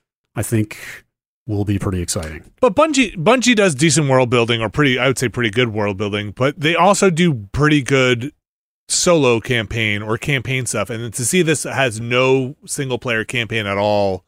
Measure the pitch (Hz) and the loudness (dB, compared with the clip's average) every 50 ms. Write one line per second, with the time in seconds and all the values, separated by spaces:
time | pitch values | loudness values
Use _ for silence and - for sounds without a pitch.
0 | _ _ _ _ _ _ - 113 101 - 117 110 107 - - - - - - - | _ _ _ _ _ _ -8 -8 -6 -2 -2 -2 -2 -2 -6 -14 -16 -18 -18 -18
1 | - _ _ _ _ _ _ _ _ - 104 101 101 104 101 95 - 104 92 90 | -20 _ _ _ _ _ _ _ _ -6 -4 -4 -2 -2 -2 -2 -2 -4 -4 -4
2 | 85 - - 101 80 78 78 78 - - _ _ - 240 185 294 311 320 277 269 | -4 -4 -6 -6 -8 -10 -12 -14 -18 -20 _ _ 0 2 4 2 2 2 2 0
3 | 247 185 - 185 151 202 254 262 214 247 240 208 202 185 139 120 160 165 135 165 | 0 0 -2 -2 2 2 2 4 4 2 4 4 4 2 2 2 2 2 2 2
4 | 147 135 131 131 131 117 123 120 117 113 117 113 110 101 - 147 147 135 127 123 | 2 4 4 4 4 4 2 2 2 2 0 -2 -2 -2 0 0 0 2 2 2
5 | 127 135 127 - 131 113 - 123 120 113 98 127 127 113 104 107 104 104 98 95 | 0 0 0 0 -2 -4 -2 -2 -2 0 0 0 0 0 0 -2 -2 -2 -2 -4
6 | 107 101 104 104 104 104 98 - 131 147 151 180 143 160 175 165 175 202 196 - | -4 -4 -4 -4 -6 -6 -4 -2 -2 -2 -2 -2 -2 0 2 4 4 4 4 4
7 | 202 190 160 160 180 170 139 110 101 - - 127 147 151 151 147 123 131 135 135 | 4 2 4 4 2 2 0 -2 -6 -6 -2 2 2 4 4 2 2 2 2 2
8 | 127 127 123 117 120 151 - _ _ _ _ _ _ _ _ _ _ - - - | 4 2 2 0 -2 -8 -12 _ _ _ _ _ _ _ _ _ _ -6 -4 0
9 | - 185 170 160 135 123 117 110 - - 127 117 107 - 113 117 110 107 104 104 | 2 4 4 4 4 4 2 2 0 -2 -2 -2 -2 -4 -4 -2 -2 -2 -2 -4
10 | 107 107 113 117 - 143 143 131 - - 131 131 123 - - 110 98 - 120 113 | -4 -4 -6 -4 -4 -4 -4 -4 -4 -4 -6 -6 -4 -4 -4 -4 -4 -6 -6 -10
11 | 120 117 - - 120 - 180 185 165 160 151 - - 139 117 127 135 123 104 113 | -10 -10 -8 -6 -4 0 2 2 2 2 0 -2 -2 -4 -2 -2 -2 -2 -2 -4
12 | 117 117 123 127 131 131 131 135 127 127 151 _ _ - - 151 139 131 123 113 | -4 -2 0 2 4 4 2 2 0 -2 -8 _ _ -10 -8 -6 -4 -4 -4 -4
13 | - 127 113 110 107 - - 120 117 104 113 113 104 98 98 101 104 104 104 104 | -4 -2 -4 -4 -4 -4 -4 -6 -4 -4 -4 -4 -4 -2 -2 0 0 0 0 0
14 | 101 98 95 92 - | 0 0 -2 -6 -8